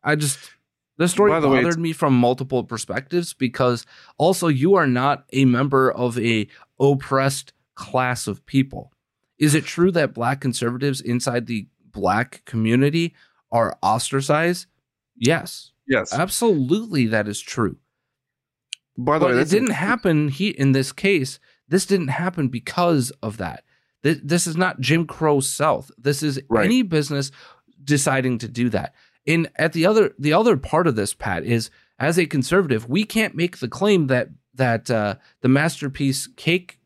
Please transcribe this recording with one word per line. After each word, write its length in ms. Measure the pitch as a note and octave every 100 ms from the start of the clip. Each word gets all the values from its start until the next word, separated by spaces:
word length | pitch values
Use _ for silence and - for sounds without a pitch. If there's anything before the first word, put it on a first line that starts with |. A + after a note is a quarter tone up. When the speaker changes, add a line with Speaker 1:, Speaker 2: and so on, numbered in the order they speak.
Speaker 1:
I 120 | - D3+
just, 240 | D3 - - _ _ _ _ _
the 100 | F3
story 240 | F3+ G#3
Speaker 2:
By 80 | E3
the 100 | D3
way, 80 | C3+
Speaker 1:
bothered 160 | B2
Speaker 2:
it's 40 | E3
Speaker 1:
me 160 | E3
from 240 | D#3+ D#3 B2+
multiple 460 | A#2+ B2+ C3+ B2+
perspectives 720 | - A2+ - F#2+ C#3 F3 E3+
because 520 | - B2+ - B2+ A#2+ - - - _
also 300 | D#3 F3+ E3+
you 280 | C#3 D#3 G3
are 120 | D3
not 380 | B2 C#3 C3+ _
a 120 | C3+ C3+
member 460 | A#2+ C#3 C3+ C3
of 260 | - B2 A#2
a 300 | A#2 A2+ G2+ - _ _
oppressed 760 | C#3 C#3 - C3+ C#3 C#3 - _ _ -
class 520 | - C3 B2+ A#2+ -
of 180 | G2 _
people. 460 | C3+ C3+ G2+ - _ _ _ _ _
Is 160 | D3+
it 120 | D3+ C#3+
true 260 | - F3+
that 220 | E3+ C#3
black 260 | A2+ A#2 C#3
conservatives 640 | C3+ A#2 A#2+ B2 C#3+ C3
inside 440 | - A#2+ B2+ B2 A#2
the 200 | A2+ - _ _
black 500 | G#2 F#2+ G2+ - - -
community 680 | A2+ A2 A#2+ C#3 D#3+ E3+ _ _ _ _
are 260 | A#2 A2+ -
ostracized? 840 | F#2 A2+ - C#3 C#3 D3+ E3 F3 - _ _ _ _ _
Yes. 540 | A#2 D#3+ - - - _ -
Speaker 2:
Yes. 260 | B2+ -
Speaker 1:
Absolutely, 920 | A2+ F3+ - A#3 E3+ B2+ F#3 A3+ E3 A#2
that 200 | A2 G#2
is 120 | G2
true. 360 | - - G#2 - _ _ _ _ _ _ _ _ _ - _ -
Speaker 2:
By 220 | B2 F3+
the 60 | C#3
Speaker 1:
But 40 |
Speaker 2:
way, 40 |
Speaker 1:
it 40 | B2
Speaker 2:
that's 120 | D3+
Speaker 1:
didn't 200 | G3+ B3
Speaker 2:
a 40 | C#3
Speaker 1:
happen 540 | F#3+ A#3+ G3 D#3 D3+
he-, 200 | C#3 G3+
in 220 | - C#3
this 200 | C3+ C3+
case. 480 | - G3 F#3+ C3 - _ _ _
This 180 | E3+ -
didn't 220 | G3 D3
happen 400 | C3 F3 F3 C3+
because 640 | B2 - - F3 D#3 B2+ -
of 160 | A2+ G#2
that. 280 | F2+ B1+ _ _ _ _
Th-, 160 | C#3+ D#3
this 240 | C#3+ F3 E3+
is 80 | D#3+
not 240 | F#3 -
Jim 260 | B2 D#3+ D#3+
Crow 360 | - D#3 D3
South. 500 | C3+ - D#3 - C#3 _
This 260 | B2 C#3
is 160 | D3+ C3+ -
Speaker 2:
Right. 160 | A2+ F#3
Speaker 1:
any 160 | B3
business 500 | G#3+ D#3+ C#3+ C#3+ C#3 - - _ _ _
deciding 540 | C3+ D3 C#3+ C3+ B2+ A#2+
to 80 | A2+
do 220 | A2+ A#2+
that. 260 | G#2 C#2+ _ _ _ -
And 220 | E3 E3 -
at 160 | D#3+
the 120 | E3 E3
other, 280 | G#3+ F#3+ -
the 160 | C#3+
other 220 | D#3 A3+ E3
part 320 | - D#3 F3
of 80 | A2
this, 180 | G2
Pat, 300 | - A2+ F2
is 260 | G2 A#2 A2 _ _ _
as 180 | C3+ F3
a 80 | D#3+
conservative, 600 | D3+ B2+ F3+ E3+ A2+ A2+
we 160 | D#3
can't 320 | G#3 A3 F#3+ D3
make 220 | F3 -
the 100 | B2
claim 400 | - G3+ G3 C#3+
that, 220 | B2+ A#2 - _
that, 360 | B2+ B2+ A2+ -
uh, 260 | A#2 G#2 F#2+ _ _
the 80 | B2+
Masterpiece 800 | C3 D#3+ - C#3+ C3+ C#3 C3+ - _
Cake 420 | - F3 F3+ -